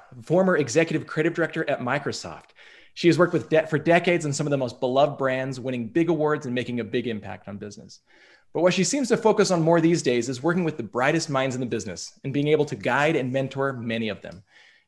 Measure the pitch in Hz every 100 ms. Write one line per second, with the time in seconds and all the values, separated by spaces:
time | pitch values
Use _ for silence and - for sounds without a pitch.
0 | - 127 113 170 190 160 139 135 165 156
1 | - - 156 165 156 165 143 139 123 143
2 | 139 113 90 76 - _ - - - -
3 | 175 143 175 160 - 156 156 147 160 170
4 | 175 175 147 143 143 139 123 - 131 131
5 | 147 127 135 131 135 127 123 127 113 165
6 | 165 160 151 147 135 123 117 120 104 127
7 | 117 107 104 101 - 101 104 - - -
8 | _ _ _ _ _ 147 180 180 175 285
9 | 254 220 214 208 185 175 160 170 160 165
10 | 139 120 117 123 170 175 165 147 107 117
11 | 131 160 156 135 135 123 127 113 104 87
12 | - _ 139 143 147 151 147 113 123 127
13 | 151 156 127 135 135 135 139 127 117 113
14 | 110 95 82 85 _ _ _ _